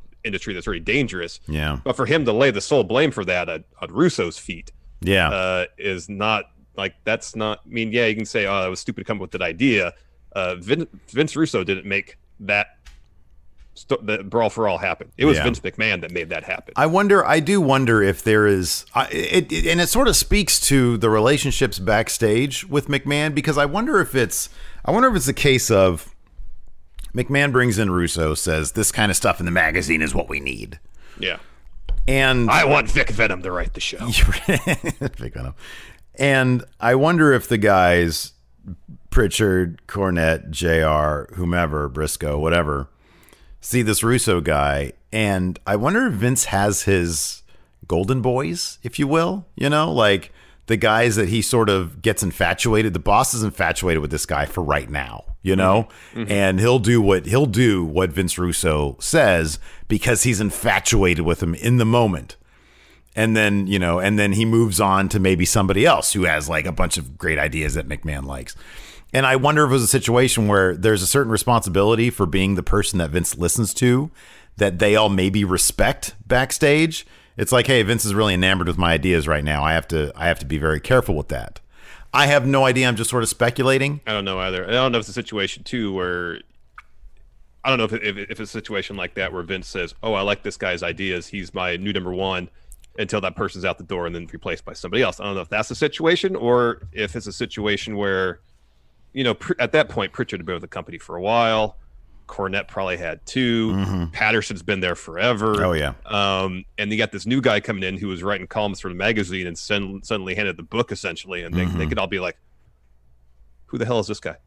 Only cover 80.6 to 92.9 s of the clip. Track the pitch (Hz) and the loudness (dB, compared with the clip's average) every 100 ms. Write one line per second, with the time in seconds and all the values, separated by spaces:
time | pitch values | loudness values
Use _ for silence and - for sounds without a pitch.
80.6 | 78 76 - 127 - 80 69 67 - - | 0 -2 2 2 2 -2 -4 -8 -10 -16
81.6 | - - - - - 127 143 143 127 135 | -20 -20 -20 -20 -4 2 4 4 4 4
82.6 | 131 127 127 113 113 127 113 - 120 117 | 4 4 2 0 -2 -2 -2 0 0 2
83.6 | 131 135 139 147 - 107 98 95 92 92 | 2 2 0 -4 -6 -4 -4 -4 -4 -4
84.6 | 92 120 131 117 104 101 113 107 95 - | -2 0 2 0 -4 -8 -8 -4 -4 -6
85.6 | - 123 104 95 90 87 87 85 - - | -8 -6 -4 -4 -4 -4 -6 -10 -16 -20
86.6 | - - - - - - - - - _ | -20 -20 -20 -20 -20 -20 -20 -20 -20 _
87.6 | 135 131 110 110 104 98 98 110 107 113 | -2 0 0 -2 -6 -6 -10 -12 -12 -12
88.6 | - 101 92 101 90 - 95 90 85 95 | -8 -8 -8 -8 -10 -6 -6 -6 -8 -10
89.6 | 87 98 85 - 113 104 98 101 104 - | -8 -8 -8 -8 -4 -2 -2 -4 -6 -8
90.6 | 98 90 87 85 95 90 - 101 87 95 | -6 -4 -6 -6 -6 -6 -8 -12 -10 -8
91.6 | 90 87 101 98 90 90 95 90 90 - | -6 -6 -4 -6 -6 -4 -4 -4 -8 -16
92.6 | - - - | -20 -20 -16